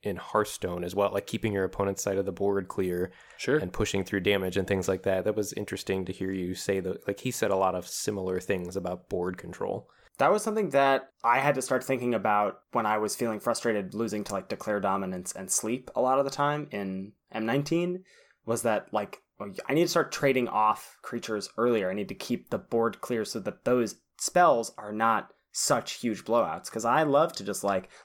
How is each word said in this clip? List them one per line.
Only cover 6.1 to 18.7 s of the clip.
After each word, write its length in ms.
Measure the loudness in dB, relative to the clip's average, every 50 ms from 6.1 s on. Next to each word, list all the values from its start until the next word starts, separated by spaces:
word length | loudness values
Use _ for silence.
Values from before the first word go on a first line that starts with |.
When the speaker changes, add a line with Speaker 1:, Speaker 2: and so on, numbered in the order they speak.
| -6
Speaker 1:
hear 180 | -6 -4 -4
you 240 | -2 -2 -2 -4 -4
say 240 | -4 -2 0 0 0
that, 260 | 0 -2 -6 -4 -4
like, 140 | -6 -6 -4
he 120 | -4 -6
said 200 | -2 0 0 2
a 60 | 4
lot 180 | 4 4 2 2
of 100 | -2 -6
similar 540 | -6 -8 -6 -4 -4 -4 -2 -2 -2 -2 -2
things 380 | 0 -2 -2 -2 -2 -4 -6
about 320 | -4 -4 -4 -6 -6 -6 _
board 280 | -4 -2 -2 -4 -4
control. 520 | -6 -10 -14 -8 -6 -6 -4 -4 -6 -8 _ _ _ _ -20 _ 2
Speaker 3:
That 120 | 4 4
was 100 | 4 4
something 280 | 2 -2 -2 -2 -2 2
that 400 | 4 4 6 6 4 2 0 -6 _ _
I 180 | 2 4 4 4
had 160 | 4 2 2
to 60 | 2
start 220 | 0 0 0 0 2
thinking 300 | 0 -2 0 2 0 0
about 480 | 2 2 4 4 4 4 2 -2 -6 _ _
when 140 | -2 0 2
I 120 | 2 2
was 180 | 2 2 0 0
feeling 260 | -2 -2 -2 -2 -2
frustrated 520 | 0 -2 -2 0 0 0 0 0 -2 -4 -4
losing 300 | -4 -2 -2 -2 -4 -4
to, 80 | -2 -4
like, 140 | -4 -4
Declare 320 | -4 -8 -6 -2 -2 -2 0
Dominance 540 | 2 2 0 0 -2 -2 -4 -6 -8 -8 -10
and 180 | -10 -6 -2
Sleep 400 | -2 -2 0 -2 -4 -4 -6 -6 -2
a 40 | 0
lot 180 | 2 2 4 2
of 40 | 2
the 80 | 0
time 380 | 0 0 0 0 0 -2 -4 -6
in 400 | -6 -6 -4 -4 -4 -6 -8 -10 _ _ _ _
M 160 | -6 -4 -2
nineteen, 600 | 0 0 0 0 2 0 0 0 0 -4 -6 -8 _ _ -20 _ _ _ _ _
was 180 | -4 -4 0 2
that, 300 | 2